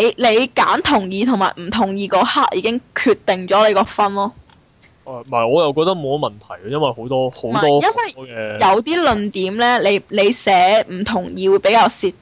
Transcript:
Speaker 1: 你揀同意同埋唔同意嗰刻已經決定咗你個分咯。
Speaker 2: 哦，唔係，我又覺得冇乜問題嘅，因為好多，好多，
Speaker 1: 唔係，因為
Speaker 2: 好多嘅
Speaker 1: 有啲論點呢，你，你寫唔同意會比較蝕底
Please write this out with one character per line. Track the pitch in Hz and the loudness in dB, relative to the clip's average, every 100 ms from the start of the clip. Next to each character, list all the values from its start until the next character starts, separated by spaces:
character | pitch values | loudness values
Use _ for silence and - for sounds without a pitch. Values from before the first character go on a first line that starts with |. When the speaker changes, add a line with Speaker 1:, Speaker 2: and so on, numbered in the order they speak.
| 226 - | 2 2
Speaker 1:
你 | 233 220 254 | 2 2 0
揀 | - 175 226 | 0 0 0
同 | - 269 190 | 0 0 -2
意 | 190 | -2
同 | 247 220 | 0 0
埋 | 185 - | -2 -4
唔 | 175 | -8
同 | 214 196 196 | -4 -2 -4
意 | 202 | -2
嗰 | 190 | 0
刻 | 233 302 262 185 | 0 0 0 -2
已 | |
經 | 208 240 - | -4 -4 -8
決 | - - 202 - | -4 0 0 0
定 | 185 185 | -4 0
咗 | 196 214 | 2 4
你 | |
個 | 196 | 2
分 | 220 - 202 | 0 0 -2
咯。 | 202 202 - _ - _ _ _ _ | 0 -6 -8 _ -20 _ _ _ _
Speaker 2:
哦， | - 127 123 | -16 -16 -4
唔 | |
係， | 123 117 | -2 2
我 | 151 | 2
又 | 156 | 2
覺 | 143 | 0
得 | 170 | 0
冇 | 185 139 147 | -2 -4 -4
乜 | 131 | -4
問 | 104 | -8
題 | - 90 98 | -16 -16 -8
嘅， | |
因 | 143 | -2
為 | 147 | -2
好 | 120 117 | -2 -4
多， | 131 127 | -2 -2
好 | - | -4
多， | 120 | -4
Speaker 1:
唔 | |
係， | 156 151 143 | 0 2 2
因 | 392 | 2
為 | 480 440 | -2 -6
Speaker 2:
好 | |
多 | - - | -8 -14
嘅 | 117 107 107 - | -10 -8 0 2
Speaker 1:
有 | 196 | 2
啲 | 240 339 | 0 0
論 | 311 214 208 | 0 0 -4
點 | 190 185 208 | -4 -4 -2
呢， | 240 240 | 0 2
你， | 185 202 - | 2 0 -2
你 | 202 202 | 0 0
寫 | 247 - 185 180 220 - | 0 2 4 6 4 0
唔 | 185 | -6
同 | 208 220 180 180 | -4 -4 -6 -4
意 | 190 | 2
會 | 196 | 2
比 | 196 | 4
較 | 226 202 | 4 4
蝕 | - 190 | 2 -6
底 | - | -4